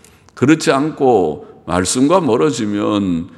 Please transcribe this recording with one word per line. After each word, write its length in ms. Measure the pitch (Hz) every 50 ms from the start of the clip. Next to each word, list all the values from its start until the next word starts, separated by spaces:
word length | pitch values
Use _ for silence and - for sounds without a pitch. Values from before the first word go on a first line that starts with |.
| _ - _ _ _ - _
그렇지 380 | - 123 139 160 156 - 160
않고 920 | 139 135 147 160 147 - 143 127 117 98 87 76 73 73 - - - - -
말씀과 560 | - 85 90 92 - - 127 135 147 175 190
멀어지면, 1080 | 165 120 110 131 156 151 131 123 110 104 101 104 107 110 107 101 101 92 87 80 87 - -